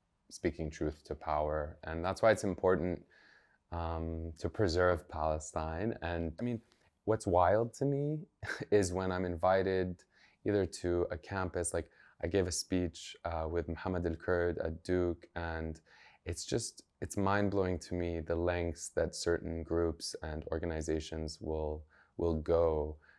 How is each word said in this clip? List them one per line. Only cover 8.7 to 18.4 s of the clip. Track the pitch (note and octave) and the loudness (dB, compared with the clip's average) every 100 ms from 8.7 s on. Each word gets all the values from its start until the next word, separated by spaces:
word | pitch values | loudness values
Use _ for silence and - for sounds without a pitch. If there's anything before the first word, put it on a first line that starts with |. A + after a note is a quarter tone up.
is | G#2 F2+ | 4 4
when | F2 F#2 | 2 0
I'm | F2+ | 0
invited | F#2 E2+ F#2 F#2+ F#2+ F#2+ F2+ F2 - _ - _ G#2+ | 0 2 4 4 4 2 0 -4 -14 _ -20 _ 0
either | G2+ F#2 | 2 2
to | - F2+ F2 F2 | 0 0 2 2
a | E2+ | -2
campus, | - G2 F#2 F#2 F2 | -6 -4 -2 -2 -2
like, | F2 D#2+ _ - - | -2 -6 _ -20 -6
I | F2 | 0
gave | G2 F2 | 2 2
a | |
speech, | E2+ - F2+ F2+ - - - | 0 0 0 0 -4 -14 -10
uh, | F2 E2 D#2+ | -6 -4 -2
with | F2 D#2 | -2 -2
Muhammad | E2 F#2+ F#2 E2+ | -4 -2 -2 -2
al-Kurd | E2 - F2+ F2 E2+ | -2 0 2 2 0
at | E2 E2 | -4 -6
Duke, | - F2+ F2 E2+ - - | 0 2 2 -2 -8 -8
and | E2+ D#2+ D#2+ D#2 _ - - - | -6 -4 -6 -8 _ -20 -20 -16
it's | - F2 | -10 -8
just, | - A#2+ A2+ - - - | -4 -4 -4 -12 -20 -12
it's | F2 - | -8 0
mind-blowing | G2 G2+ G2+ G2 F#2 F2+ | 2 4 2 2 2 0
to | - | -4
me | F2+ E2+ E2+ | -4 -2 -2
the | D#2+ | -2
lengths | E2+ | 0